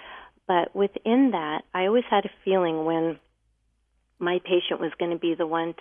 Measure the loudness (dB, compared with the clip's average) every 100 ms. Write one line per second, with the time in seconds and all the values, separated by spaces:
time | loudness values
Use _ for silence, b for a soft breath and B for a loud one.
0 | B B B _ 0 0 0 0 -2 -2
1 | 0 4 4 2 -4 -6 -6 -2 2 2
2 | 2 0 0 -6 0 2 2 0 -2 0
3 | -2 -4 _ _ _ _ _ _ _ _
4 | _ -6 -2 -2 0 0 0 -4 -6 -4
5 | -4 -2 -2 -2 -2 -2 -4 -6